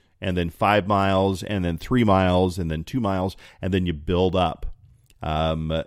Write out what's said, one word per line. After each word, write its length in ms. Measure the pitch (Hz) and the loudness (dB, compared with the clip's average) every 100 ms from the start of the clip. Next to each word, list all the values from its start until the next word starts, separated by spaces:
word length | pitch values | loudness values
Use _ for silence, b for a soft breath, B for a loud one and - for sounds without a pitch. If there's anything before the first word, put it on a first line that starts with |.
| _ - | _ -8
and 160 | 95 | -4
then 140 | 90 85 | -2 -2
five 380 | - 104 104 95 | 0 2 2 2
miles, 560 | 101 98 95 98 92 | 2 2 2 2 -2
and 200 | 95 104 | -4 -4
then 140 | 87 85 | -2 -4
three 280 | - 127 | -2 2
miles, 540 | 110 95 92 90 92 87 | 4 4 4 4 2 0
and 120 | 82 | -4
then 140 | 78 | -4
two 160 | - 131 | -4 -4
miles, 360 | 101 95 95 - B B | -2 -2 -4 -6 B B
and 140 | 95 | -2
then 100 | 92 | 0
you 80 | 90 | 0
build 420 | 76 78 87 92 | -4 -2 2 2
up. 320 | 92 85 - - - - _ _ - | 2 0 -2 -10 -10 -18 _ _ -10
Um, 600 | 78 78 80 80 78 80 | -6 -2 -2 -2 -4 -4